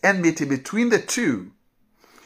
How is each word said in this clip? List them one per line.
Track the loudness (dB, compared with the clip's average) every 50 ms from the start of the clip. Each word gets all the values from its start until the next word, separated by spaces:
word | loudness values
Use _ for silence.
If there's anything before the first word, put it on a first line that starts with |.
| 0
enmity | 2 2 4 2 2 2 0 -2
between | -2 -2 -4 -4 -4 -2 0 0 2
the | 2 0
two. | 0 -2 -4 -2 0 -2 -2 -2 -6 -12 -20 _ _ _ _ _ _ _ _ _ _ _ _ -20 _